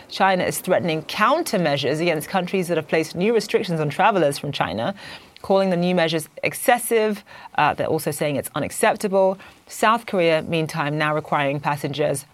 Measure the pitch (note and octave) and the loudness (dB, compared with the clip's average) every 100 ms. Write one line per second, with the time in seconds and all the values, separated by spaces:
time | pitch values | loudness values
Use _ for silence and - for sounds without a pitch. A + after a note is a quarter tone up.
0 | - - F#3+ F#3 - - - C#3 E3 D#3 | -10 0 2 2 0 -2 0 0 0 -4
1 | - - A3 D#4+ E4 G3 D#3+ C#3+ C3 D#3 | -4 0 2 2 0 0 0 0 0 0
2 | E3+ D#3 - F#3+ F3+ F#3+ E3+ D#3+ D#3 E3 | 0 -2 -2 -4 -2 -2 0 -2 0 -2
3 | D3+ E3 G#3 A3+ G#3 - F3 D#3+ D3 D3 | -2 -2 0 2 2 -2 0 -2 -2 2
4 | G3+ G3 D3 C#3+ D3 - C3+ G2 D3 G3+ | 6 6 4 0 -4 -2 -2 -2 -4 -6
5 | - - - - - F#3+ F#3+ F3 F3+ F3+ | -12 -18 -20 -8 0 2 2 2 2 2
6 | E3 E3 - - - - - - - A3+ | 2 0 -6 -4 -4 -2 0 0 2 0
7 | G#3+ G3+ - - - - D3 - - D3+ | 0 -2 -10 -20 -6 0 2 2 0 -2
8 | D#3+ D3+ D3+ C3+ - D3+ A2+ - A3 G#3+ | -2 -2 -2 -2 -4 -6 -6 0 0 0
9 | G#3 G3 F#3+ F#3+ - - - - A3 A3+ | 0 2 2 0 -10 -20 -18 -2 2 2
10 | - F#3+ E3 D#3 - E3 D#3 E3 D3 D3+ | 0 0 2 2 0 -2 -2 -4 -4 -2
11 | D3+ D3+ D3+ D#3 C#3 C#3+ C#3+ D3 D3 C#3+ | 0 -2 -2 -2 0 -2 -4 -4 -4 -2
12 | D3 C#3+ - | -2 -2 -8